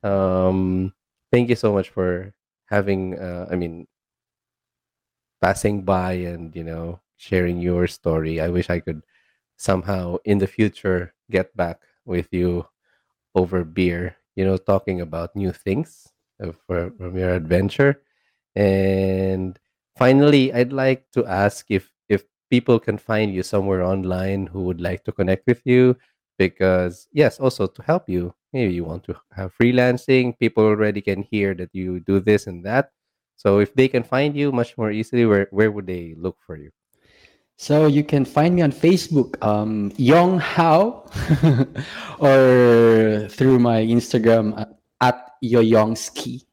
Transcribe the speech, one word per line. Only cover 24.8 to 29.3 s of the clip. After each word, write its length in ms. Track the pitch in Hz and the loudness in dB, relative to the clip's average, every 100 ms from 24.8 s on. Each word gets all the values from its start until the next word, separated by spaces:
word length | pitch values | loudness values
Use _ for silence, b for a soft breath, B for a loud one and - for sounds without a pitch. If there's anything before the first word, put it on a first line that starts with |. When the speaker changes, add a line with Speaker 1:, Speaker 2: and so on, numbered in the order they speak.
Speaker 1:
like 240 | 90 90 | -6 -6
to 80 | - | -10
connect 340 | - 92 92 - | -4 -2 -2 -2
with 160 | 120 | -2
you, 320 | - 123 127 123 _ _ _ - | 2 4 4 2 _ _ _ -4
because, 680 | 92 _ 95 92 90 87 _ | -4 _ 0 2 -2 -8 _
yes, 260 | 147 135 - | 0 0 2
also 280 | 131 - 95 | -4 -2 -6
to 160 | - | -6
help 260 | - 170 - | -4 -4 -2
you. 260 | 90 87 - _ | -6 -6 -12 _
Maybe 220 | 131 107 | -4 -2
you 100 | 87 | -2
want 200 | 80 87 | -8 -12
to 120 | - - _ | -12 -14 _